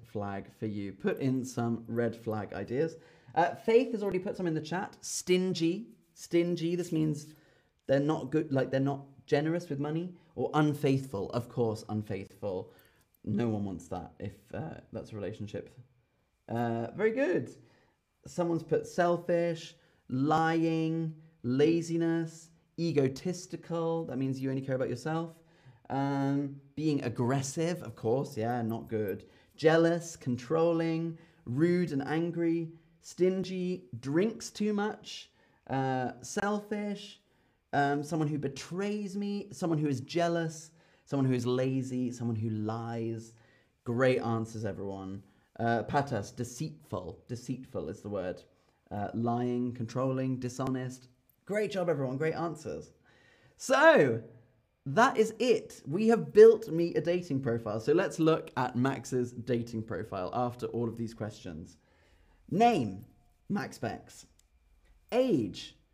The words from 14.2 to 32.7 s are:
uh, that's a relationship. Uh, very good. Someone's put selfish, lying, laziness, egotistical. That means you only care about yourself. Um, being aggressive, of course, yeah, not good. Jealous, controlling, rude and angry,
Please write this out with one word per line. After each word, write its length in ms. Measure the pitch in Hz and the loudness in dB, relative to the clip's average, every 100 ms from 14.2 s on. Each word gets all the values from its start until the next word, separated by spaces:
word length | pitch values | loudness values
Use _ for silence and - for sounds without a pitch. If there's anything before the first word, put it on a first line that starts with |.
| 98 - _ | -12 -12 _
uh, 260 | 92 160 - - | -10 -10 -12 -14
that's 200 | 104 - | -14 -12
a 40 | 107 | -8
relationship. 540 | 95 110 101 - - - - _ _ _ _ _ - | -8 -8 -8 -8 -10 -16 -20 _ _ _ _ _ -8
Uh, 400 | 117 120 117 - 139 | -4 -2 -2 -6 -2
very 160 | 220 | 0
good. 380 | 226 285 247 123 - - _ _ _ _ _ - | 2 0 0 -2 -12 -20 _ _ _ _ _ -10
Someone's 360 | - 170 165 | -4 0 0
put 240 | 160 151 - | 0 -2 0
selfish, 880 | - 175 170 170 175 170 160 - - _ _ _ | 0 2 2 2 0 0 -2 -8 -20 _ _ _
lying, 1040 | 131 143 156 160 165 165 160 160 160 160 - - _ | 0 2 4 4 4 2 2 0 0 -4 -6 -18 _
laziness, 1080 | 120 131 151 170 165 165 165 165 160 - - _ _ - | -2 4 4 4 0 0 2 0 -2 -8 -20 _ _ -4
egotistical. 1300 | 165 143 135 135 185 175 - 165 - 170 165 165 165 | 0 2 2 0 -6 -6 -8 -14 -6 -2 -2 -2 -4
That 120 | 120 | -4
means 220 | 135 135 | -2 -2
you 100 | 135 | -2
only 120 | 135 | -4
care 120 | 135 | -2
about 140 | 131 127 | -2 -2
yourself. 420 | 120 156 160 165 - _ _ - - _ | -4 -4 -4 -4 -10 _ _ -20 -20 _
Um, 640 | 135 139 139 139 139 143 139 - | -2 0 0 2 0 -2 -6 -12
being 300 | - 156 143 | -4 0 0
aggressive, 800 | 120 113 120 135 135 - 165 175 | -2 0 0 2 -2 -2 -2 -2
of 120 | 110 - | -8 -4
course, 400 | 113 127 143 - | 2 2 0 -2
yeah, 260 | 117 123 | 0 0
not 260 | 113 113 - | 0 -2 -2
good. 360 | 110 104 101 - - _ - | -2 0 -2 -8 -20 _ 4
Jealous, 600 | 156 165 165 170 160 - | 6 8 6 4 -2 -8
controlling, 1000 | 131 120 - 160 170 165 165 165 165 160 - _ | -4 -4 0 2 4 4 2 0 -2 -6 -16 _
rude 480 | - 127 170 175 175 | -6 2 4 4 2
and 100 | 139 | 0
angry, 680 | - 160 170 165 170 165 165 | 0 0 0 0 0 0 -2